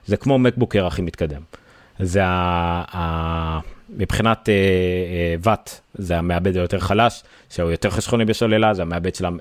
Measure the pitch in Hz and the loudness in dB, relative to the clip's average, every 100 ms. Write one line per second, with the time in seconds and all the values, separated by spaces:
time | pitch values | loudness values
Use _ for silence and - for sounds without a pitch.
0 | - 208 131 135 123 120 117 101 90 90 | -4 -2 2 4 4 2 0 2 0 -2
1 | 87 - 80 71 78 - _ - _ - | -6 -4 -4 -4 -14 -20 _ -20 _ -6
2 | 92 98 92 90 87 87 85 87 85 90 | 0 2 2 2 2 2 0 -2 -4 -4
3 | - 82 - - 160 160 - - - 202 | -4 -2 -2 -2 -2 -4 -8 -16 -14 -6
4 | 95 - 113 113 - 101 98 92 90 90 | -4 0 2 2 2 4 4 2 2 0
5 | 87 87 85 85 107 104 - - _ - | -2 -2 -2 0 0 0 -4 -20 _ -10
6 | 90 85 87 85 95 90 87 95 92 101 | -2 0 0 0 0 0 0 -2 0 2
7 | 120 - - - - - 85 82 104 95 | 2 0 -18 -20 -14 -4 -2 0 -2 -2
8 | - 120 110 110 113 110 110 98 85 85 | 0 0 2 2 2 4 4 2 -2 -4
9 | 90 - 90 87 | -4 -4 -4 -4